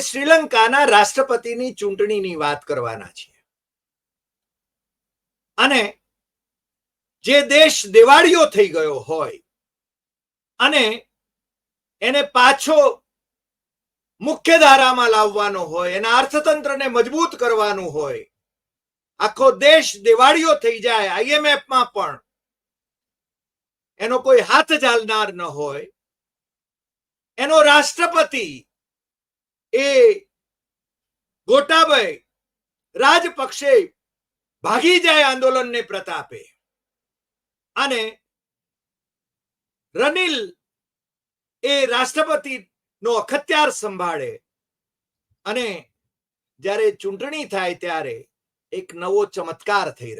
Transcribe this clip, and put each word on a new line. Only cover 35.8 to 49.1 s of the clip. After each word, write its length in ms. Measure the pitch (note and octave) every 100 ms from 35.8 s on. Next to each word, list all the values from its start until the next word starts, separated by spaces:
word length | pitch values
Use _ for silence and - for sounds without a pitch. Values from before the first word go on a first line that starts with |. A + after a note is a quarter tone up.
| -
પ્રતાપે 520 | G3 F#3 D#3+ - G#2+ - _ _ _ _ _ _ _ _ _ _ _ _ -
અને 240 | C#4 A#3+ A3 - _ _ _ _ _ _ _ _ _ _ _ _ _ _ _ _ _
રનિલ 420 | E3+ C#4 F4 F#4 C#4 F#3+ - _ _ _ _ _ _ _ _ _ _
એ 160 | C4 C#4 C4
રાષ્ટ્રપતિનો 1160 | A#3+ B3+ D4+ D#4+ D4 C#4+ B3+ F#3 _ _ _ A3 A3+
અખત્યાર 480 | A3 C#4+ C#4+ D4+ D4 -
સંભાળે 500 | G#3 F#3+ F3 D#3 B2+ G#2+ _ _ _ _ _ _ _ _ _ _
અને 240 | G3 A#3 A#3 E3+ _ _ _ _ _ _ _ _
જ્યારે 240 | F#3 G#3 A3 -
ચૂંટણી 500 | F#3+ G3 C4+ D4+ A#3+
થાય 260 | G3 F3+ F3
ત્યારે 360 | F3 D#3+ C#3 A#2 - _ _ _ _
એક 280 | F3+ F#3 E3+
નવો 220 | F#3